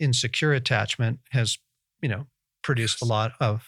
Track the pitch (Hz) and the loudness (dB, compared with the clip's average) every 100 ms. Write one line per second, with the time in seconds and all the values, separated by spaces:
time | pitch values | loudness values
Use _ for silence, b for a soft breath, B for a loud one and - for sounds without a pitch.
0 | 151 123 123 - 156 139 123 110 110 - | 0 2 0 0 2 2 2 0 0 0
1 | 117 127 _ 131 110 - _ _ _ _ | -2 -2 _ 0 0 -2 _ _ _ _
2 | 143 107 143 _ _ _ - 127 113 - | -4 -4 -8 _ _ _ -2 0 0 -2
3 | 120 107 110 - 120 107 | 0 0 0 0 0 -2